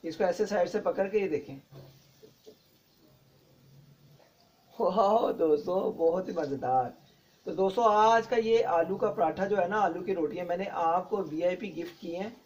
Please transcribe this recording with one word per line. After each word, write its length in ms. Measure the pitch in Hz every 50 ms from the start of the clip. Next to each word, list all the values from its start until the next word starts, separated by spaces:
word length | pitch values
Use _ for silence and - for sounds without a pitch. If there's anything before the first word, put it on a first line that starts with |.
| -
इसको 200 | 165 156 - 202
ऐसे 220 | 180 175 - 214
side 220 | 202 202 180 175 175
से 120 | - 208
पकड़ 260 | - 185 165 - 196 196
के 100 | 196 214
ये 100 | 196 170
देखें, 260 | 151 143 - - 139 135 - _ - - - - - - _ _ _ _ - - _ _ _ - 262 _ _ _ _ _ _ _ _ _ _ _ _ _ _ _ _ _ _ _ _ _ _ _ - - - _ - _ _ - - _ - _ _ _ _ _ _ _ _ _ -
वाह 540 | - - 175 185 208 196 202 214 226 - - -
दोस्तों, 640 | - 170 160 151 147 - 175 180 190 208 - 185
बहुत 320 | - 165 165 165 185 185 -
ही 60 | -
मज़ेदार। 580 | 165 156 139 135 127 127 123 127 131 123 123 - - _ _ _ _ _ _ _ _ _
तो 60 | - -
दोस्तों 300 | - 190 190 190 247 240
आज 400 | 220 208 208 214 220 226 226 220
का 100 | - 254 226
ये 240 | 226 220 226 226 -
आलू 340 | - 170 165 170 180 196
का 140 | 214 - 208
पराठा 360 | - 226 175 160 156 - 190
जो 100 | 196 208
है 120 | 196 180 175
ना, 100 | 208 214
आलू 240 | 202 180 165 180 180
की 120 | - 190
रोटियां, 320 | 175 156 147 - 180 180
मैंने 200 | 175 175 180 196
आपको 560 | 196 - 175 170 165 165 180 185 - 214 202 190
वीआईपी 440 | 151 151 156 170 180 - - 240 196 160
gift 280 | 160 170 175 - -
किए 160 | - 175 165
हैं। 200 | 180 196 226 240 - _